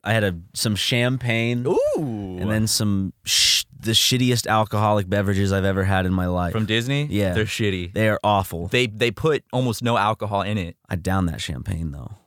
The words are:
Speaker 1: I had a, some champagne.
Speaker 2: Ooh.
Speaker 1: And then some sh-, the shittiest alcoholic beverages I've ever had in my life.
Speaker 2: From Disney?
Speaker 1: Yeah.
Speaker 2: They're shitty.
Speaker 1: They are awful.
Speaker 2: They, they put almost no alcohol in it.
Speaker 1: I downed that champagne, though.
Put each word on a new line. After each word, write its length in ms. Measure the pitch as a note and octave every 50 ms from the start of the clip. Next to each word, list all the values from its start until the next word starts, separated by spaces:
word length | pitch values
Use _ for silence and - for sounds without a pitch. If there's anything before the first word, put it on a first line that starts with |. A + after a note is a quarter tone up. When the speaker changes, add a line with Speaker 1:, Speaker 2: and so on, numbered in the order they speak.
| -
Speaker 1:
I 100 | G2+ A2
had 100 | A2+ G#2
a, 140 | G2 F2 E2+ F2 - -
some 220 | - - A#2 G#2+
champagne. 880 | G2+ - - C3 A#2+ A#2+ B2+ C3 B2+ B2+ A#2+ A2+ A2+ A2+ A#2+ A#2+ B2 B2
Speaker 2:
Ooh. 720 | C#3 G3 A4+ C#5 D5+ C#5+ - D#3+ C3 A2 G#2 G2+ F#2 F2+ F2+
Speaker 1:
And 100 | F#2 G#2
then 160 | G#2+ G#2+ A2
some 460 | G#2+ - - A2 G#2 G2+ G2 F#2+ F#2+ - _ _
sh-, 420 | - - - - - - - - _ - -
the 120 | - A2
shittiest 560 | A2+ - - - C3 B2 B2+ B2 B2 A#2 -
alcoholic 600 | - A2 A2 A2 G2+ - G#2 G#2+ G#2 G#2+ G#2 F#2+ F2+
beverages 420 | G2+ G2+ G2 G2+ G2+ F#2+ G2+ F#2+ G2
I've 120 | G2 F#2+
ever 180 | G2 F#2+ F#2+ F#2+
had 220 | G2 G2 F#2+ F#2
in 80 | F#2 F#2+
my 120 | F#2 F2+
life. 260 | F2+ F2+ F2+ F2+ F2 -
Speaker 2:
From 120 | A2 A2
Disney? 400 | G2 A2 A#2 A#2 B2+ C#3 C#3+ D3 D3+
Speaker 1:
Yeah. 240 | - G#2 G2+ F#2+ F2+
Speaker 2:
They're 120 | A2+ G#2
shitty. 480 | G2+ - - A2+ G2+ F#2+ F2+ F2 F2 G2
Speaker 1:
They 160 | G2 A2+ A2
are 100 | G#2 - -
awful. 440 | G#2 G#2 G2 F#2 - - E2 F2
Speaker 2:
They, 200 | F#2 - B2 B2+
they 240 | A#2+ G#2 G#2+ B2 A#2+
put 320 | G2+ - - D#3+ D3+ C3+ _ _ -
almost 300 | B2+ B2+ B2 G#2+ - A#2+
no 140 | A#2 A#2
alcohol 440 | A2 G2+ G#2+ A2 - G#2+ G2+ G#2 G2+
in 160 | F#2 G2+ G#2+
it. 180 | G#2+ F2 E2 - _ _ _
Speaker 1:
I 60 | -
downed 340 | F2 D#2+ F#2 F#2 F#2+ F#2 E2+
that 100 | D2 -
champagne, 500 | - - D2 B1+ B1 - F#2+ D#2+ E2 D#2
though. 200 | C#2 C#2+ B1 - G#2 _ _